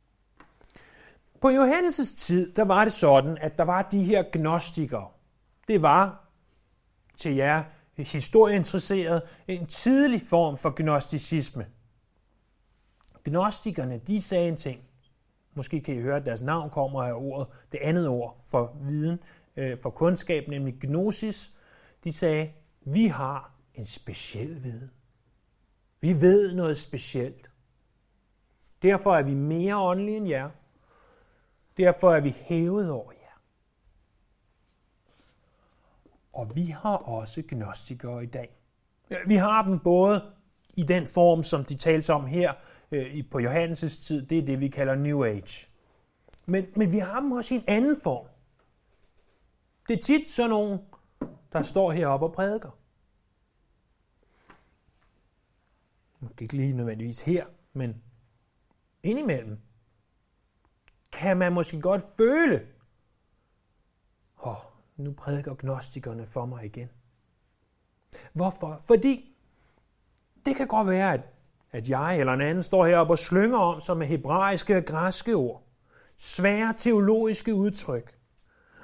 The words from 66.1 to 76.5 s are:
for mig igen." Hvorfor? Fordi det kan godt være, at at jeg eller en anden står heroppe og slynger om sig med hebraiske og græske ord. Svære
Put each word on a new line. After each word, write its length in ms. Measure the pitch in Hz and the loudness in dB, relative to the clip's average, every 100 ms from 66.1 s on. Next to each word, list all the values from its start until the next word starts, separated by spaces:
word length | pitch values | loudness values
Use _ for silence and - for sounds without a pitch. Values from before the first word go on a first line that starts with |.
| 113 110 | -12 -10
for 200 | 151 139 | -8 -8
mig 200 | 123 107 | -10 -14
igen." 240 | 120 123 _ _ _ _ _ _ _ _ _ _ _ _ - - | -14 -16 _ _ _ _ _ _ _ _ _ _ _ _ -20 -12
Hvorfor? 440 | 160 185 - 156 156 | -4 -4 -4 -10 -4
Fordi 560 | - 226 269 262 - _ _ _ _ _ _ _ _ _ _ _ 277 | 4 6 6 0 -4 _ _ _ _ _ _ _ _ _ _ _ -4
det 100 | 269 | -2
kan 120 | 262 | 0
godt 200 | 220 196 | 0 2
være, 260 | 185 196 | 2 2
at 80 | 131 - _ _ _ _ 120 | 0 -4 _ _ _ _ -8
at 120 | 117 | -4
jeg 300 | 147 160 175 | -2 0 0
eller 140 | 131 | 2
en 80 | 127 | 2
anden 220 | 147 180 | 0 -2
står 220 | 170 190 170 | 2 4 6
heroppe 280 | 175 160 | 6 6
og 60 | 165 | 2
slynger 380 | - 180 220 247 | 2 2 4 4
om 220 | 175 156 | 2 0
sig 180 | - 165 | -4 -4
med 100 | 143 | -2
hebraiske 680 | 156 135 175 196 190 - 185 | -2 0 0 2 0 2 0
og 80 | 143 | 0
græske 500 | 156 180 - 240 202 | -2 -2 -2 0 0
ord. 280 | 120 - _ _ _ _ _ - | 0 -6 _ _ _ _ _ -16
Svære 580 | - - 196 | -10 0 0